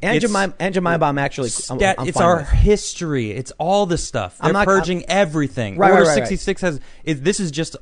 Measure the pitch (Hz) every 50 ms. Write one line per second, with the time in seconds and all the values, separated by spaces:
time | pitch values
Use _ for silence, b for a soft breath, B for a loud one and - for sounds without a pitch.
0 | - 196 233 254 233 220 208 196 196 185 190 - 175 196 180 190 180 170 170 160
1 | 156 143 143 139 139 135 - 147 127 113 - - - - 131 123 101 95 - -
2 | 131 180 - - 175 175 175 165 139 - - - - 208 208 196 - - - -
3 | 175 156 147 127 113 104 98 127 127 - - - 156 175 196 202 208 170 170 -
4 | - - - 117 98 90 - - 147 160 196 202 208 190 196 190 156 170 185 170
5 | - - 175 196 202 156 151 156 143 131 - 131 113 104 190 170 196 190 190 185
6 | 170 160 147 135 123 113 196 - - 196 190 - 190 175 147 123 b b b b
7 | b 160 156 131 135 185 208 - 196 156 135 160 160 - - -